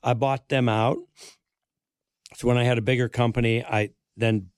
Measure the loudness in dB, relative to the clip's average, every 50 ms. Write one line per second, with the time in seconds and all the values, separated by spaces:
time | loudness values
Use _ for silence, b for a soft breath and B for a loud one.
0 | 0 -2 0 0 0 -2 -2 -2 _ _ 0 0 2 2 2 2 2 0 0 -2
1 | -6 _ _ B B B B B _ _ _ _ _ _ _ _ _ _ _ _
2 | _ _ _ _ _ -20 -18 -4 -2 0 0 2 2 2 0 0 0 0 0 0
3 | 0 -4 0 0 0 0 2 0 0 2 0 0 -2 -2 -2 -2 -2 -2 _ _
4 | _ _ _ -2 0 0 0 0 -4 -8 _